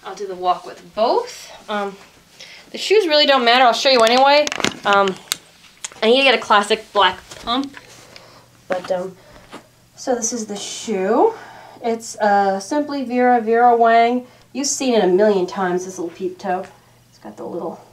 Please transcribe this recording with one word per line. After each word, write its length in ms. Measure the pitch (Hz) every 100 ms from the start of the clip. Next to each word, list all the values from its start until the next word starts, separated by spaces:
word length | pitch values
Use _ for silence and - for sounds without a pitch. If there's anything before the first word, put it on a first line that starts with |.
I'll 100 | 202
do 140 | 190 196
the 80 | 180
walk 280 | 180 175
with 300 | 170 - 175
both. 560 | 208 233 392 494 - - - -
Um, 280 | 208 202 196 - _ _ _ - - -
the 80 | 226
shoes 300 | - 415 370
really 180 | 302 294
don't 180 | 269
matter. 200 | 233 247
I'll 80 | 254
show 180 | 220 277
you 120 | 254
anyway. 440 | 220 247 269 294 294 - - -
Um, 320 | 202 202 196 185 - - _ _ - _ - -
I 60 | 220
need 120 | 254
to 40 |
get 140 | 269 220
a 40 |
classic 520 | - 214 208 220 -
black 260 | 208 185 185 - -
pump. 340 | 202 247 277 - - - - - - - _ _ _
But, 240 | 185 180
um, 240 | 185 185 - - - - - _ _ _ -
so 180 | -
this 180 | 240 214
is 140 | 240 214
the 80 |
shoe. 800 | 202 - - - 196 190 247 440 - - - - -
It's, 340 | 233 226 - -
uh, 420 | 214 202 196 196
Simply 440 | - 294 294 285
Vera, 360 | 240 247 247 240
Vera 360 | 220 226 247 233
Wang. 520 | 226 233 233 247 247 - _
You've 160 | 240 285
seen 260 | - 262
it 80 | 226
a 60 | 185
million 360 | 185 214 196
times, 400 | 180 190 180 180
this 140 | 185 -
little 160 | 165
peep 240 | - 185 -
toe. 260 | 196 185 190 - _ _ _
It's 100 | _
got 180 | - -
the 80 |
little 400 | - 175 165 - -